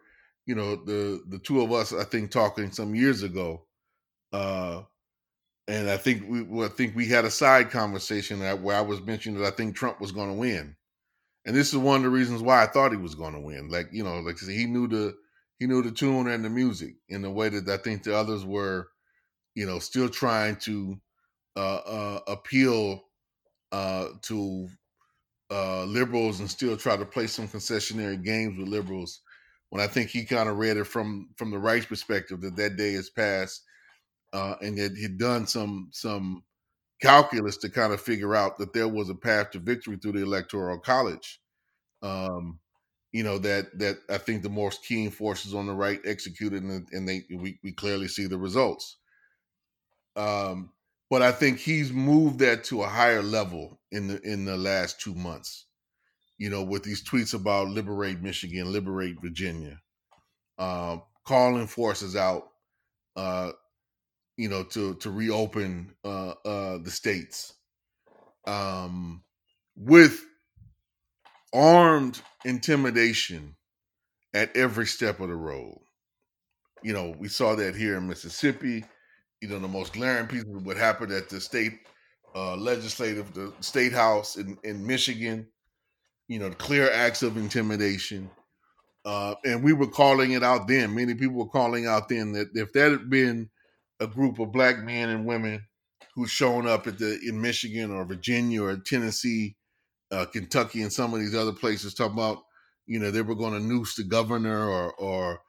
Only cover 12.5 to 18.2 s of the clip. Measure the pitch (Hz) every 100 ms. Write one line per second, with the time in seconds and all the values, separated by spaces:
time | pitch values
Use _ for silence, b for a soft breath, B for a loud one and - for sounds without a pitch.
12.5 | 127 107 139 135 110 87 76 80 76 73
13.5 | 71 76 87 85 101 101 85 82 82 95
14.5 | 101 120 120 120 110 104 - b b b
15.5 | _ 127 127 117 113 139 131 123 117 110
16.5 | 120 127 92 80 - _ 98 98 98 110
17.5 | 104 92 98 117 107 107 104